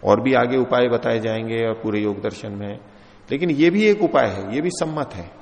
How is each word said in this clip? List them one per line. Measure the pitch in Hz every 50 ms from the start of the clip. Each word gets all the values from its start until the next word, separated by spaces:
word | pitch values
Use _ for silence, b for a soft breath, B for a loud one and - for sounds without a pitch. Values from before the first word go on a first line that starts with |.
| -
और | 104 101 107
भी | 113 131 131
आगे | 123 117 120 127 131
उपाय | 123 - 127 123 123 123
बताए | 117 117 117 117 117 113
जाएंगे | 107 113 110 110 113 113 113 113 113 113
और | 113
पूरे | 113 - 110 104 104
योग | 104 104 101 98
दर्शन | 98 107 104 - - 107
में, | 101 101 101 104 101 107 - B B B B B B B B -
लेकिन | - 143 175 180
ये | 156 135 156 170
भी | 175 208 214
एक | 214 208 202
उपाय | 214 - - 143 123 107
है, | 95 98 98 98 107
ये | 139
भी | 156 180
सम्मत | 175 - 170 156 156 151 143 - -
है | 98 87 87 - -